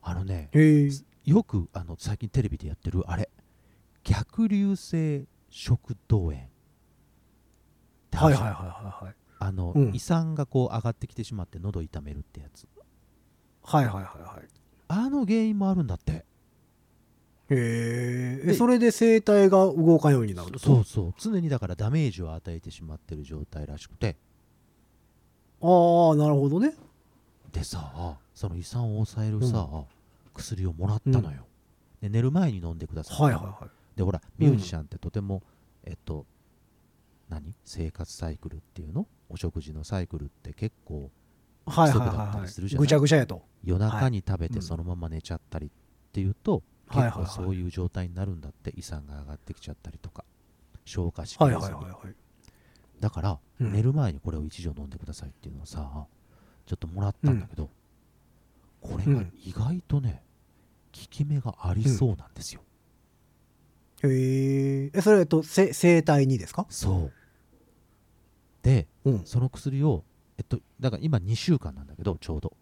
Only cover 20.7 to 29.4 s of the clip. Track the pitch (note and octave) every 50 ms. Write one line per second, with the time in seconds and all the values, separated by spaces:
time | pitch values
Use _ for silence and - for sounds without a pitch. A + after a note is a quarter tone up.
20.7 | C#3 B2 G#2 - - A2 F#2+ E2 F#2 - - A3 A3 F#3+ E3+ D#3 C#3+ B2 - F#2
21.7 | F2 - G#2+ G#2+ C3 D#3+ D#3 C3 F2 E2 F2+ D#2+ D#2 E2 - - E2+ E2 - -
22.7 | - - D#2+ D#2 D#2 D#2 _ - E2 D2+ D2 C2+ D2+ D2+ D2 - - D#2+ D2+ C#2+
23.7 | D2 D2+ - - - - - A2 - _ _ _ _ _ _ _ _ _ _ _
24.7 | _ _ _ _ _ _ _ _ _ _ _ _ _ _ _ _ _ _ - E3
25.7 | F3+ F3+ E3+ E3+ E3+ E3+ E3+ E3 D#3 D3 D3+ D3+ D3+ C#3 C#3 C#3 C#3+ F3 A3+ D4+
26.7 | D#4 - - - _ _ _ _ _ _ _ _ _ _ _ - - - - -
27.7 | - F#2 D#2 C#2+ C2 D2+ F2 F2 C#2+ - _ _ _ - - G2+ E2+ F2 F2 -
28.7 | - B2 A#2+ A2+ G#2+ G#2+ A2 - - A2 A2 G#2+ G#2+ G#2+